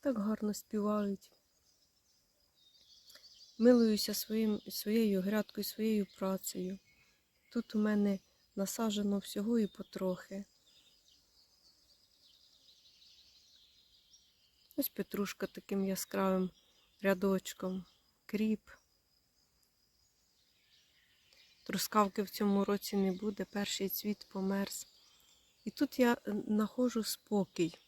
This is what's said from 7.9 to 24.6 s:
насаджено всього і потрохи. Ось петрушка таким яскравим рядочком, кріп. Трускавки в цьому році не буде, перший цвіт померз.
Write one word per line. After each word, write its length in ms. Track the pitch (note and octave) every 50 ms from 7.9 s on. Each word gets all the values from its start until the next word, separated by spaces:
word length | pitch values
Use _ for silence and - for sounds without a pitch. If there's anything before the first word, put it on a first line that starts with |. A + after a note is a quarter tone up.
| G#3+ G#3 G3+ G3+ G3 F#3+ _ _ _ _ _ _ _
насаджено 600 | - G3 F#3+ - - A#3 A3+ G3+ G#3 G3+ G3+ G3+ G3+
всього 420 | G3 - - G#3 G3+ A3 A#3+ A#3
і 80 | A3 F#3+
потрохи. 800 | - - G3 _ - - F#3+ F#3 F#3 F3+ - - G3 G3 G3+ _ _ _ _ _ _ _ _ _ _ _ _ _ - _ _ _ _ _ _ _ _ _ _ - _ _ _ _ _ _ _ _ _ _ _ - - - - - _ - _ - - - _ - _ - - - - - - - - - _ _ - - - _ _ _ _ _ _ _ _ _ - - _ _ _ _ _ _ _ _ _ _ -
Ось 140 | - C#4 -
петрушка 580 | _ - G3 _ - F#3+ G3+ F#3+ - _ - F#3+
таким 380 | _ - - _ G3+ G3 F#3+
яскравим 640 | F#3+ F#3+ F#3 - - - G3 G3 F#3+ F#3+ F#3 F#3 F#3 - _ _ _ _ _ _ _ _ _
рядочком, 840 | - F#3+ G3 F#3 F#3+ G3 F#3+ F#3+ - - - _ - F#3 F#3 F#3+ F3+ - _ _ _ _ _ _ _
кріп. 440 | _ - G3+ G#3+ A3 A3 G#3 _ - - - _ _ _ _ _ _ _ _ _ _ _ _ _ _ _ _ _ _ _ _ _ _ _ _ _ _ _ _ _ _ _ _ _ _ _ _ _ _ _ _ _ _ _ _ _ _ _ _ _ _ - _ - _ _ _ _
Трускавки 600 | - G3+ G3 - - - G#3+ G#3 G3 - - G#3
в 60 | F#3+
цьому 360 | - - G#3+ G3+ G3 G3 G3
році 320 | - G3+ G3+ - - - G3+
не 140 | F#3+ F#3+
буде, 340 | F#3 F#3 G#3 G#3+ G#3 - F#3+
перший 440 | - - G#3 G3+ - - - G3 G3
цвіт 380 | - - - G#3 G#3 - - _
померз. 580 | - F#3+ F#3+ F#3+ G3 -